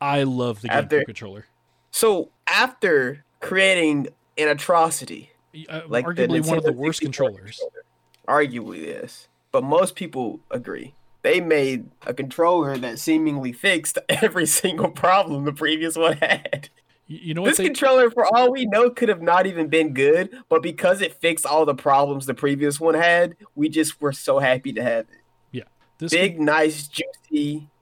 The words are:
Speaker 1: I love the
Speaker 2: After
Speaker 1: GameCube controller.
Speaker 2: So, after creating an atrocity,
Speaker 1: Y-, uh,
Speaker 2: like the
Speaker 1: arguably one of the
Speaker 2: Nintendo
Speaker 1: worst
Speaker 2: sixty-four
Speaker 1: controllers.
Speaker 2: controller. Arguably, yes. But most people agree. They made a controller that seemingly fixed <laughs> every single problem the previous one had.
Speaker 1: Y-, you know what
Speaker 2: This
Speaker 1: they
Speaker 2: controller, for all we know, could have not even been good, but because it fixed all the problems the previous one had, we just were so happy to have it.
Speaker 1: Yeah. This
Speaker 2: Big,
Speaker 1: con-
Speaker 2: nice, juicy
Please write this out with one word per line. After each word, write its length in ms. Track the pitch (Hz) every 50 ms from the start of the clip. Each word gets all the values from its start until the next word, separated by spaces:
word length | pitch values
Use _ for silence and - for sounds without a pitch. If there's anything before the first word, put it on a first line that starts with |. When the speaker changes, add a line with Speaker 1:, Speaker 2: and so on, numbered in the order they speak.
Speaker 1:
I 220 | 139 143 143 143 139
love 380 | 135 131 123 123 123 117 104 107
the 100 | 120 -
Speaker 2:
After 280 | 143 139 143 147 143
Speaker 1:
GameCube 40 | 131
controller. 400 | - 101 - 117 98 95 104 - _ _ _ _ _ _ _ _ _
Speaker 2:
So, 400 | - - - 220 208 175 - - _ _ -
after 800 | - 175 202 233 254 254 - - 190 160 139 127 123 143 147 _ _ _ -
creating 680 | - - 185 190 190 190 190 180 165 156 147 143 131 - - _ _ _ -
an 120 | - 156 151
atrocity, 840 | 147 143 - - 175 170 160 165 - - 135 - 82 - - _ _ _ _ _ _
Speaker 1:
Y-, 140 | 156 160 -
uh, 140 | 160 156 165 156
Speaker 2:
like 160 | 110 120 127
the 60 | 170 175 165 127
Speaker 1:
arguably 200 | 120 165 165 156
one 120 | 160 165 160
of 60 | 156
the 60 | 156
Speaker 2:
Nintendo 60 | 131
Speaker 1:
worst 240 | 120 139 156 160 -
Speaker 2:
sixty-four 280 | 156 143 135 - 135 123
Speaker 1:
controllers. 300 | 101 95 95 98 - - - - - - - _ _ _ _ _ _ _ -
Speaker 2:
controller. 200 | - 131 147 151
Arguably, 400 | 139 120 120 107 107 90 82 80
yes. 420 | 80 82 - - 135 - - - _ _ _ _ _
But 140 | - 135 127
most 320 | 139 151 170 190 185 -
people 420 | - 190 170 - 131 123 107 - - _ -
agree. 440 | - - - - 87 64 62 135 - _ _ _ _ _ -
They 180 | 127 160 180
made 500 | 175 165 160 147 135 135 131 120 - - _ _ -
a 80 | - 123
controller 640 | - - 131 123 - - - 107 - 151 139 135 127
that 220 | 123 123 113 147
seemingly 520 | - 160 160 156 156 151 147 143 131 127 120
fixed 460 | - - 196 185 160 147 - - - -
<laughs> 40 | -
every 380 | 156 143 226 214 - 180 160
single 440 | 143 - - - 185 160 160 - 170
problem 540 | - - - 175 185 202 190 165 151 143 143
the 80 | 147 143
previous 440 | - 160 151 156 156 160 165 160
one 200 | 160 165 160 143 147
had. 500 | - - - - - - - 143 147 - _ _ _ _ _ _ _ -
Speaker 1:
Y-, 80 | 156 160 -
you 120 | 170 156
know 80 | 165 185
what 60 | 240
Speaker 2:
This 80 | 311 392
Speaker 1:
they 60 | 381
Speaker 2:
controller, 460 | 349 277 - 285 269 262 254 254 233
for 140 | 226 240 214 185 220
all 180 | 240 254 247 254
we 140 | 269 254
know, 220 | 220 196 214 240 247
could 180 | 247 - 247 214
have 120 | 202 170 165
not 240 | 170 170 185 185
even 220 | 190 180 170 160 151
been 260 | 147 165 160 156 135
good, 360 | 131 135 143 156 175 185 196 - - - -
but 140 | 170 160 -
because 380 | 165 - - - 180 185 196
it 140 | 196 165 -
fixed 300 | - - 170 165 160 -
all 180 | - 147 156 160
the 100 | 151 139
problems 520 | 131 - 151 139 139 143 143 143 139 135
the 80 | 135 127
previous 440 | - - 143 143 139 147 147 143 147
one 160 | 160 165 156
had, 400 | 156 170 170 170 175 175 175 170 _ - - -
we 120 | 147 147 156
just 320 | 151 160 151 151 - -
were 120 | 147 143 135
so 260 | - - - 135 135
happy 340 | 139 127 127 127 - 135 113
to 80 | 113 120
have 240 | 120 117 113 - _
it. 80 | _ _ _ _ _ _ _ _
Speaker 1:
Yeah. 120 | - 127 - _ _ _ _ _ _ -
This 140 | 156 165 -
Speaker 2:
Big, 240 | 175 185 196 170
Speaker 1:
con- 80 | 160 151
Speaker 2:
nice, 420 | 151 156 156 156 156 156 147 -
juicy 800 | - - - - - - - _ - 156 147 147 147 147 156 151 - _ _